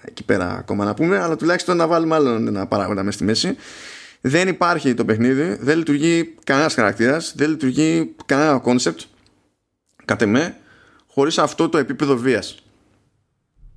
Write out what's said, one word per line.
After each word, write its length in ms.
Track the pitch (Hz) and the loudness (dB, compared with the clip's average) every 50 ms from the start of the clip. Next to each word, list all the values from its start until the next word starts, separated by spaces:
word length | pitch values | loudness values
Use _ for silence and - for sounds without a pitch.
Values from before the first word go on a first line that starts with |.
εκεί 220 | - - - - - | -20 -20 -18 -8 -2
πέρα 340 | - - 98 90 90 98 95 | -2 0 0 0 -2 -6 -6
ακόμα 280 | 92 - 101 101 101 | -6 -4 -2 -2 0
να 80 | 104 104 | -2 0
πούμε, 260 | 104 156 170 196 196 | 0 0 0 0 0
αλλά 160 | 180 170 160 | 0 -2 -2
τουλάχιστον 420 | - 143 165 175 180 - - 180 170 | -2 0 0 0 0 0 0 0 2
να 100 | 165 160 | 2 2
βάλουμε 280 | 170 165 165 160 160 | 2 2 2 2 2
άλλον 320 | 156 147 127 117 110 117 113 | 2 2 2 2 0 0 -2
ένα 200 | 107 98 95 - | -2 -4 -2 -2
παράγοντα 360 | - 104 98 92 104 95 98 | 0 0 0 0 -2 -2 -2
μες 100 | 101 101 | -4 -4
στη 100 | - - | -2 0
μέση. 320 | 98 113 - - 185 208 - - - - - - - - - - - - _ - | 0 0 0 0 -2 -4 -6 -8 -16 -20 -20 -20 -18 -20 -20 -20 -20 -12 _ -2
Δεν 240 | 131 135 170 185 190 | 0 2 2 2 2
υπάρχει 460 | 180 - 180 170 175 160 - 139 120 | 0 0 0 0 0 0 0 0 0
το 120 | 123 120 | 0 0
παιχνίδι, 520 | - 110 107 120 127 135 131 151 180 202 - | 0 0 2 2 2 2 2 0 -2 -4 -4
δεν 160 | - 127 156 165 | 0 0 0 2
λειτουργεί 560 | 160 147 143 143 147 165 170 165 165 165 - - - | 2 0 0 0 2 2 2 2 0 -2 -6 -10 -4
κανένας 300 | - 139 135 156 156 - | -2 0 2 2 0 0
χαρακτήρας, 600 | - 113 98 - - 113 123 143 165 165 - - | 0 0 0 2 2 2 0 0 0 -4 -6 -4
δεν 140 | 139 139 156 | -2 0 0
λειτουργεί 640 | 156 - - 131 127 143 151 160 165 165 160 - - - - | 0 0 -2 -2 0 2 2 2 2 0 -2 -4 -6 -10 -4
κανένα 360 | - 139 135 151 156 143 127 127 | -2 0 2 2 2 2 2 2
concept, 340 | 127 123 123 - 170 160 - - - _ _ _ _ _ _ _ _ _ _ _ _ _ _ _ _ _ _ _ | 2 2 2 2 0 -4 -6 -10 -20 _ _ _ _ _ _ _ _ _ _ _ _ _ _ _ _ _ _ _
κατ' 160 | - 110 110 | -4 -2 0
εμέ, 340 | 117 101 104 127 160 175 - - _ _ - - _ _ _ _ _ _ | 2 2 2 2 0 -2 -6 -14 _ _ -20 -20 _ _ _ _ _ _
χωρίς 300 | - - 139 156 170 - | -2 0 0 2 2 0
αυτό 320 | 160 139 - - 165 165 | 0 0 0 0 -2 0
το 80 | 165 160 | 2 0
επίπεδο 400 | 135 - - - 156 139 139 120 | 0 -2 -4 -2 0 0 0 0
βίας. 400 | 117 135 123 101 92 - - - - _ _ _ _ _ _ _ _ _ _ _ _ _ _ _ _ _ _ _ - - - | 2 0 0 0 -2 -6 -12 -18 -20 _ _ _ _ _ _ _ _ _ _ _ _ _ _ _ _ _ _ _ -20 -20 -20